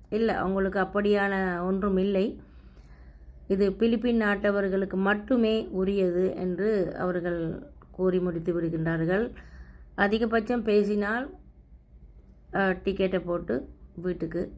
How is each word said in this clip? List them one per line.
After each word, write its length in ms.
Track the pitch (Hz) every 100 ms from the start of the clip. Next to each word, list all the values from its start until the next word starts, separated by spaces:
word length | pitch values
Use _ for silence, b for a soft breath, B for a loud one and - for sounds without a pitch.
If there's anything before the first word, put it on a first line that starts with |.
| -
"இல்ல, 300 | 214 226 101
அவங்களுக்கு 420 | 156 190 190 190
அப்படியான 840 | 190 202 208 202 196 196 190 175
ஒன்றும் 340 | 180 190 202 190
இல்லை, 440 | 190 196 220 - b b b b b b b b b - -
இது 220 | 196 202
பிலிப்பின் 520 | 190 226 233 247 233
நாட்டவர்களுக்கு 720 | 208 202 208 202 196 190 190
மட்டுமே 720 | 185 196 208 208 254 220 220 -
உரியது" 680 | 185 190 202 185 175 185
என்று 640 | - 185 180 208 214 170 -
அவர்கள் 680 | 180 180 175 170 165 - - - -
கூறி 300 | - 185 185
முடித்து 400 | 180 165 165 170
விடுகின்றார்கள். 720 | 170 165 160 165 165 190 247 B B B B B B -
அதிகபட்சம் 680 | 202 220 226 226 220 247
பேசினால், 680 | 214 208 202 208 202 226 277 - - - - - - - - - - - -
ஆ, 140 | - 190
டிக்கெட்டை 560 | 180 - 196 190 185
போட்டு 440 | 175 175 165 240 - - -
வீட்டுக்கு 580 | - 180 170 165 165 180